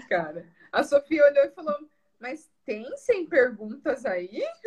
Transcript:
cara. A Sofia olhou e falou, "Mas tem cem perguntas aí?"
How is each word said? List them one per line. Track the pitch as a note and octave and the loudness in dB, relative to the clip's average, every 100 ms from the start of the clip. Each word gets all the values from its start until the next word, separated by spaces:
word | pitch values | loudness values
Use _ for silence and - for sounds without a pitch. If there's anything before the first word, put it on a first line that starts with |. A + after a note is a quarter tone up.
| - | -4
cara. | F#3 D#3 E3 - _ _ | -4 -4 -10 -16 _ _
A | F#3+ | -2
Sofia | - C#4+ - D4+ | 2 2 2 4
olhou | C#4+ C#4+ | 6 6
e | C#4 | 2
falou, | - D#4 D4 D4+ _ _ _ | 0 -6 -6 -8 _ _ _
"Mas | A#3+ D4+ _ _ | -14 -14 _ _
tem | - G#3+ B3 C#5 | -10 -10 -10 -4
cem | - G#4 D#4+ | -2 -2 0
perguntas | D4+ B3+ G#3 G#3+ C#4 D#4+ B3 A#3+ | 2 2 0 -12 -8 -6 -6 -4
aí?" | F3+ F3+ A#3+ D5 - | -6 -8 -8 -8 -4